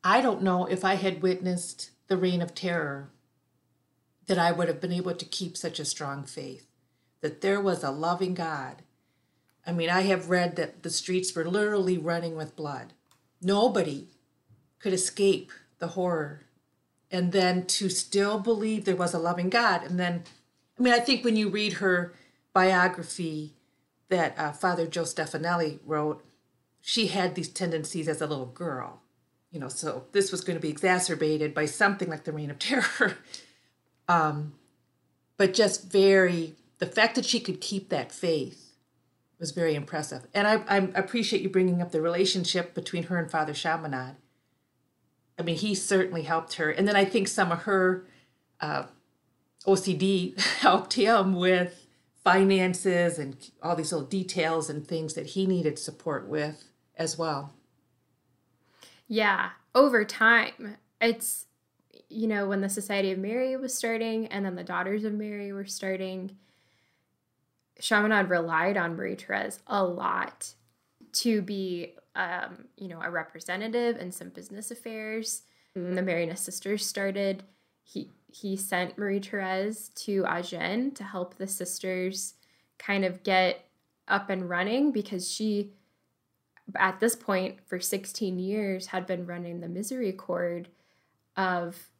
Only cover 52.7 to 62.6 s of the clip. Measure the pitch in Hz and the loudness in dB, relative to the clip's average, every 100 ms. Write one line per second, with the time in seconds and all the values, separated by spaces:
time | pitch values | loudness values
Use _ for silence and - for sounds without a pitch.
52.7 | 180 190 175 175 160 139 127 - _ 160 | 2 2 4 2 0 -6 -10 -20 _ -2
53.7 | 170 156 165 135 190 185 185 160 160 156 | -2 -2 -4 -2 -4 -2 0 2 0 -2
54.7 | 151 147 165 156 165 151 190 190 180 151 | -6 -6 -6 -4 -6 -6 0 2 2 0
55.7 | 147 - - 165 143 - 151 147 151 - | -2 -10 -8 -6 -6 -4 -4 -4 -6 -20
56.7 | _ _ - 165 160 160 139 147 - _ | _ _ -6 -4 -2 -4 -4 -8 -18 _
57.7 | _ _ _ _ _ _ _ _ _ _ | _ _ _ _ _ _ _ _ _ _
58.7 | _ - - _ 220 208 196 185 - _ | _ -20 -20 _ 2 2 2 -2 -6 _
59.7 | 254 285 240 208 - 226 233 214 - 208 | 6 8 6 2 4 6 6 4 -6 -16
60.7 | 208 _ _ 226 226 - - - _ _ | -16 _ _ 2 2 -4 -6 -10 _ _
61.7 | _ _ - _ 220 220 208 196 196 | _ _ -20 _ -4 0 0 0 0